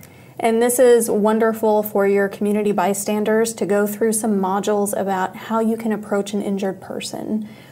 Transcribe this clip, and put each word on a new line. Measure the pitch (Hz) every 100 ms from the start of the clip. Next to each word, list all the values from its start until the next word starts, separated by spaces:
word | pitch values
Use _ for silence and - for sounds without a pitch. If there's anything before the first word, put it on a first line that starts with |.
| - - - -
And | 226 226
this | 240 247
is | 247 240 220
wonderful | 208 208 220 226 220 220 214
for | 208 208 196
your | 202 196
community | - 208 208 208
bystanders | 202 180 196 - 208 208 220 226
to | 226 180
go | 202 208
through | 208 226
some | 220 233 202
modules | 185 196 202 208 202 214
about | 190 190 185 -
how | - 226
you | 220 226
can | 226
approach | 208 214 202 202
an | 202
injured | 208 196 196 185
person, | - - - - - 220 214 - -